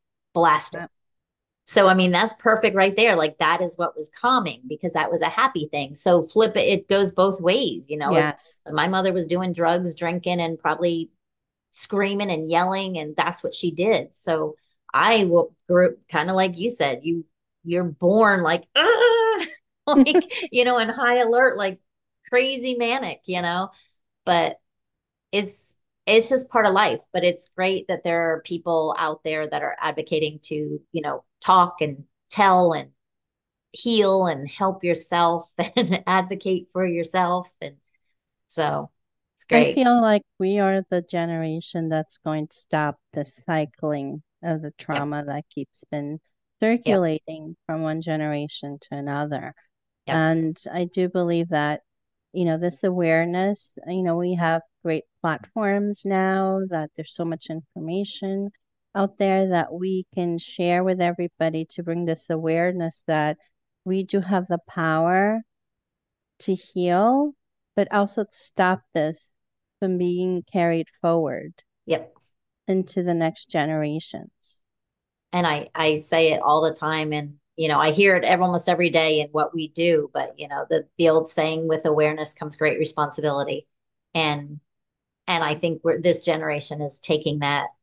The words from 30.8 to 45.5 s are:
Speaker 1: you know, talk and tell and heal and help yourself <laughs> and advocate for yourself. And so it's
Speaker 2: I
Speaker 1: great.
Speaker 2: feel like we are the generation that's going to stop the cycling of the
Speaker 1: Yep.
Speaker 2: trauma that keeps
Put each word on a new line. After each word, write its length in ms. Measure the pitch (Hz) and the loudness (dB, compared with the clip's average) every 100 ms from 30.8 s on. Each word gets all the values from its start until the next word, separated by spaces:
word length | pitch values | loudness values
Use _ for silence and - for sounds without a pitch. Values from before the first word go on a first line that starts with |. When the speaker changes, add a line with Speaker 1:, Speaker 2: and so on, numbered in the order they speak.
| _ | _
Speaker 1:
you 100 | 165 | -6
know, 220 | 147 139 - _ | -4 -6 -10 _
talk 360 | - 185 175 - | 4 6 6 2
and 240 | 151 139 - _ - | -6 -6 -16 _ -6
tell 420 | - 196 185 180 | 2 4 6 4
and 180 | 151 135 _ _ _ _ _ _ _ _ | 2 -6 _ _ _ _ _ _ _ _
heal 540 | - 240 220 196 190 180 | -6 0 4 4 4 2
and 240 | 143 139 | -2 -6
help 340 | - 190 185 | -4 -2 -2
yourself 680 | 175 165 - 175 170 170 - - | -2 -2 0 2 2 0 -4 -6
<laughs> 120 | 170 - | -4 -2
and 260 | 190 185 - | 0 -2 0
advocate 600 | 185 185 196 190 185 180 | 0 0 -4 -4 -4 -4
for 140 | 180 185 | -4 -2
yourself. 640 | 170 165 185 175 180 180 - | -2 -2 0 0 -2 -6 -14
And 160 | 143 143 _ _ _ _ _ _ - | -16 -16 _ _ _ _ _ _ -10
so 440 | - 151 143 - _ _ _ _ | -4 -2 -2 -8 _ _ _ _
it's 100 | - - | -16 2
Speaker 2:
I 120 | 233 | 4
Speaker 1:
great. 100 | - | 6
Speaker 2:
feel 260 | - 247 240 | 4 4 4
like 220 | 226 208 - - | 4 2 0 -4
we 200 | 190 202 | 0 2
are 240 | 196 190 185 | 2 0 0
the 120 | 180 | -4
generation 840 | 175 175 170 165 160 160 - 170 160 | -2 -4 -2 -4 -4 -6 -8 -6 -2
that's 300 | 156 156 - | -2 -4 -8
going 300 | - 156 151 | -6 -4 -6
to 80 | - | -12
stop 420 | - 156 151 139 _ | -4 -2 -2 -4 _
the 120 | 156 143 _ - | -10 -10 _ -4
cycling 760 | 160 147 _ 156 147 139 147 - _ | -2 -4 _ -6 -4 -6 -10 -16 _
of 200 | 170 160 | -6 -6
the 80 | 151 | -8
Speaker 1:
Yep. 80 | - | -12
Speaker 2:
trauma 460 | - 143 143 147 143 | -6 -4 -4 -6 -8
that 220 | 143 | -10
keeps 360 | - | -10